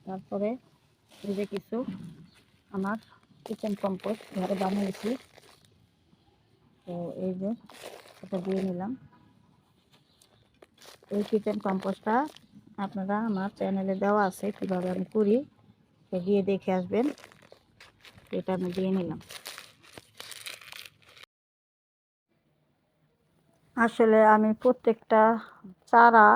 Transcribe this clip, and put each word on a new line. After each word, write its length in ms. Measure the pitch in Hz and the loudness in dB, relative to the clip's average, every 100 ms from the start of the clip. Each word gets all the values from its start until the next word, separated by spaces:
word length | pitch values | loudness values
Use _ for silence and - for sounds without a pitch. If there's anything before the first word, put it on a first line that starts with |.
তারপরে 480 | - 190 - 202 208 254 _ _ _ _ _ | -12 -14 -8 -6 -4 -6 _ _ _ _ _
এই 220 | - 202 196 | -14 -8 -6
যে 100 | 202 | -6
কিছু 320 | 196 - 220 262 190 - - - _ _ _ _ | -8 -8 -8 -8 -10 -16 -20 -20 _ _ _ _
আমার 260 | 196 196 220 - - _ _ | -6 -6 -6 -10 -20 _ _
কিচেন 320 | - 220 220 202 | -14 -10 -6 -4
কম্পোস্ট 480 | 196 185 196 220 - | -4 -4 -6 -8 -8
ঘরে 220 | 190 185 196 | -8 -4 -2
বানিয়েছি, 540 | 190 202 196 - 208 262 - - - _ _ _ _ _ _ _ _ _ _ _ _ _ | -2 -2 -4 -6 -6 -8 -10 -20 -20 _ _ _ _ _ _ _ _ _ _ _ _ _
তো 120 | - 175 170 - | -14 -10 -10 -8
এই 160 | 185 | -8
যে 160 | 185 196 240 - - - - - - | -6 -6 -8 -12 -20 -20 -20 -20 -20
এটা 180 | 190 190 | -8 -8
দিয়ে 240 | 190 190 | -4 -2
নিলাম। 280 | 190 175 196 262 - - _ _ _ _ _ _ _ _ _ _ _ _ _ _ - _ - - _ | -2 -6 -8 -10 -14 -20 _ _ _ _ _ _ _ _ _ _ _ _ _ _ -20 _ -20 -20 _
এই 120 | 202 | -6
কিচেন 340 | 202 214 208 208 | -2 -2 -2 -4
কম্পোস্টটা 560 | 202 190 196 190 - 233 302 - _ - _ - | -4 -4 -4 -6 -2 -2 -2 -10 _ -20 _ -10
আপনারা 380 | 196 196 190 208 226 | -8 -6 -4 -2 -2
আমার 240 | 196 196 | -4 -4
চ্যানেলে 440 | - 196 196 190 190 | -6 -4 -2 -2 -2
দেওয়া 260 | 196 208 | 0 2
আছে, 240 | 196 - 202 | 0 -2 -8
কীভাবে 360 | - 190 180 180 | -8 -4 -4 -4
আমি 160 | 185 185 | -6 -4
করি, 320 | 220 202 233 294 _ _ _ _ _ _ | 0 2 2 0 _ _ _ _ _ _
তো 40 | 185 | -6
গিয়ে 220 | 180 202 | 0 0
দেখে 280 | 190 196 - | 2 -2 0
আসবেন। 320 | 185 180 196 285 - - - _ - _ _ - _ - - - | -2 0 -2 -2 -4 -18 -20 _ -20 _ _ -20 _ -20 -20 -8
এটা 200 | 185 180 | -8 -4
আমি 160 | 185 180 | -4 -4
দিয়ে 200 | 180 190 | -2 0
নিলাম। 280 | 190 170 160 - - - - - _ - - _ _ - - - - - - - _ _ - - _ _ _ _ _ _ _ _ _ _ _ _ _ _ _ _ _ _ _ _ _ _ _ _ - | 0 -2 -8 -14 -16 -16 -16 -20 _ -20 -20 _ _ -20 -16 -16 -18 -20 -20 -20 _ _ -20 -20 _ _ _ _ _ _ _ _ _ _ _ _ _ _ _ _ _ _ _ _ _ _ _ _ 0
আসলে 420 | 226 - 226 220 214 | 0 4 6 8 8
আমি 240 | 214 214 | 6 4
প্রত্যেকটা 680 | 220 254 247 - 220 _ 220 220 226 - - 190 - - | 2 0 0 0 -2 _ 4 6 4 -6 -20 -20 -20 4
চারা 400 | 233 233 226 208 | 8 10 10 8